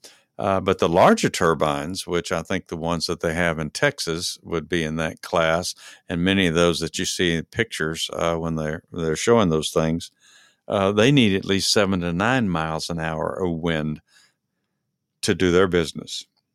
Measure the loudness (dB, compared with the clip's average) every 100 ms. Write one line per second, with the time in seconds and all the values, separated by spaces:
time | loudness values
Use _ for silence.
0 | -20 _ _ -6 -2 0 0 2 2 6
1 | 6 6 0 2 2 2 0 -2 -4 -8
2 | -4 -4 -2 -4 -4 -6 -6 -6 -4 -2
3 | -4 -4 -2 0 0 -2 -6 -2 -2 -2
4 | -6 -4 -6 -10 -8 -6 -4 -4 -2 -4
5 | -6 -6 -4 0 2 0 -2 -10 -18 -18
6 | -8 -2 2 2 2 4 2 2 -4 -4
7 | -4 0 0 0 -4 -6 -6 -4 -6 -4
8 | -6 -2 -2 -2 -4 -4 -4 -6 _ -6
9 | -4 -2 2 4 4 2 0 0 0 -2
10 | -6 _ _ _ _ _ -4 0 2 4
11 | 4 6 4 2 0 0 2 2 2 0
12 | -2 0 0 0 0 -2 -2 -4 -6 -4
13 | -4 -2 -4 -2 -4 -2 -2 -2 -2 -6
14 | _ _ _ _ _ _ _ _ _ _
15 | _ -8 -2 2 4 4 4 2 0 -6
16 | -12 -12 -14 _ _